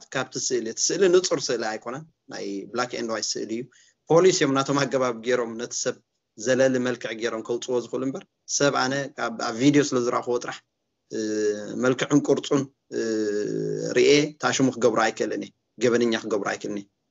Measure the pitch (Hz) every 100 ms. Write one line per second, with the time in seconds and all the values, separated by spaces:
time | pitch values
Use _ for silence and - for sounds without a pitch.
0 | - 135 127 131 - 123 110 117 - 170
1 | 190 180 180 156 - 117 113 107 117 135
2 | 160 _ - 110 101 98 98 117 123 127
3 | 117 110 - 120 110 113 135 _ _ _
4 | - 160 185 - 143 135 135 143 135 131
5 | 127 113 117 123 117 113 120 - 131 120
6 | _ _ _ - 107 127 135 127 123 120
7 | 120 113 113 113 110 120 - 123 117 123
8 | 131 139 - _ - - 143 131 127 139
9 | 135 - 120 113 117 117 139 143 143 127
10 | 120 120 120 120 131 - - _ _ _
11 | _ 113 110 107 107 104 107 110 123 131
12 | 143 147 143 143 - 143 135 _ _ 117
13 | 113 110 107 104 107 107 104 104 110 120
14 | 127 147 151 - 123 120 131 120 120 110
15 | 110 - 107 104 104 _ _ - 120 117
16 | 120 110 110 104 98 104 107 101 - _
17 | _